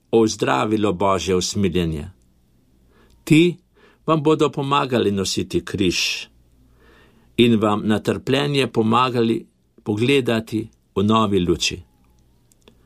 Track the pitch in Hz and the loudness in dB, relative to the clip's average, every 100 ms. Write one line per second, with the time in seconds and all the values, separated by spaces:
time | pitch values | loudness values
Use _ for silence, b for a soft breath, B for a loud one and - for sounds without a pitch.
0 | - 113 110 - 143 131 110 107 104 90 | 0 2 2 0 -2 0 0 0 0 0
1 | 98 95 90 92 90 104 95 87 82 78 | 0 0 0 -2 -2 -2 -2 0 -2 -4
2 | 82 - _ _ _ _ _ _ _ b | -10 -18 _ _ _ _ _ _ _ b
3 | b b - 156 175 - _ b b b | b b 2 4 4 0 _ b b b
4 | - 160 147 151 147 147 139 143 135 120 | -2 0 2 2 0 -2 -2 -2 0 0
5 | 101 101 92 - 90 87 - 95 92 - | 0 0 -2 -4 -4 -4 -4 -2 0 0
6 | - - - _ _ _ _ b b b | -4 -6 -12 _ _ _ _ b b b
7 | b b b - 120 110 107 104 107 104 | b b b 2 4 4 2 0 0 -2
8 | - 101 - 135 143 139 123 120 110 117 | 0 -4 -2 -2 -2 -2 -2 -2 0 2
9 | 127 120 117 113 - _ _ _ - 104 | 0 0 0 -2 -6 _ _ _ -6 -2
10 | 123 139 117 113 113 110 110 _ _ 98 | 2 0 0 -2 -4 -8 -8 _ _ -2
11 | 104 110 107 98 87 82 - 90 - _ | 2 2 2 0 0 -2 -2 -6 -16 _
12 | _ _ _ _ _ _ _ b | _ _ _ _ _ _ _ b